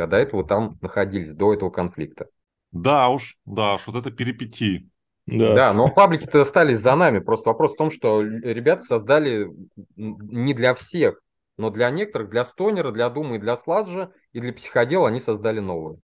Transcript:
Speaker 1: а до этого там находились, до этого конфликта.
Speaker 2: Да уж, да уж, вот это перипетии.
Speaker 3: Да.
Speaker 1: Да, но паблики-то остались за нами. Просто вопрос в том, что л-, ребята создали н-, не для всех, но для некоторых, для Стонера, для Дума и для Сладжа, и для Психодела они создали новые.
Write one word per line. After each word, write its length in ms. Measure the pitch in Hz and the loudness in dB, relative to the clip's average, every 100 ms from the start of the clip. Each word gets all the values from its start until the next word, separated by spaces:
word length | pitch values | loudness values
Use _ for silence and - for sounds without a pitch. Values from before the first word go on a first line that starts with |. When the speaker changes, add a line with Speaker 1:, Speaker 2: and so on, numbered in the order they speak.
Speaker 1:
а 40 | 85 | 0
до 120 | 98 | 2
этого 260 | - 101 82 | 2 -2 0
там 300 | 101 110 - | -2 -2 -8
находились, 480 | 92 104 95 98 78 | -6 -2 -2 -4 -8
до 220 | 76 101 | 0 0
этого 160 | 101 92 | 2 -2
конфликта. 560 | 92 90 - 73 - - _ _ _ _ | -4 -6 -6 -12 -12 -18 _ _ _ _
Speaker 2:
Да 380 | 85 107 143 123 | -4 2 4 2
уж, 300 | 135 113 - - | 0 -6 -18 -10
да 300 | 101 104 98 | -4 -2 -2
уж, 100 | - | -6
вот 100 | 120 | -10
это 140 | 131 | -8
перипетии. 800 | 113 113 107 117 - 110 87 - _ _ _ - | -6 -6 -6 -12 -4 -2 -2 -8 _ _ _ -6
Speaker 3:
Да. 280 | 113 110 | 2 4
Speaker 1:
Да, 180 | 110 127 | 6 6
но 160 | 104 135 | 4 4
паблики-то 540 | 190 196 160 - 147 | 6 6 4 2 4
остались 380 | 139 180 151 113 | 4 4 4 4
за 140 | 117 147 | 4 4
нами. 220 | 170 101 | 4 2
Просто 280 | 85 110 113 | 0 0 0
вопрос 240 | 113 160 | 0 0
в 40 | - | 0
том, 140 | 156 | -4
что 300 | - 117 107 | -2 0 0
л-, 200 | 107 113 | -2 -6
ребята 400 | 117 113 131 185 | -6 -2 0 0
создали 640 | - 117 101 151 143 110 95 | 0 -2 2 2 2 -2 -4
н-, 80 | 85 92 - 95 92 | -10 -20 -20 -20 -14
не 560 | 107 104 104 117 131 | -12 -12 -10 -4 -2
для 220 | 120 123 | 2 2
всех, 440 | 127 - 175 117 - _ _ _ - | 0 -4 0 0 0 _ _ _ -8
но 140 | 107 | -6
для 180 | 107 120 | 0 0
некоторых, 380 | 156 208 123 98 | 0 -4 -6 -4
для 160 | 113 | -4
Стонера, 460 | 123 - 202 202 139 | -4 -4 -2 -2 -4
для 180 | 110 120 | -2 -2
Дума 280 | 131 151 113 | -2 -6 -4
и 20 | |
для 180 | 104 123 | -4 -4
Сладжа, 540 | - 185 190 180 185 _ _ | -2 -2 -2 -8 -10 _ _
и 60 | 120 | -10
для 120 | 123 | -10
Психодела 560 | - - 127 120 185 131 | -10 -4 0 2 2 2
они 100 | 123 | 0
создали 400 | 117 104 110 110 | -4 -4 -4 -4
новые. 380 | 95 85 78 80 _ | -6 -8 -10 -14 _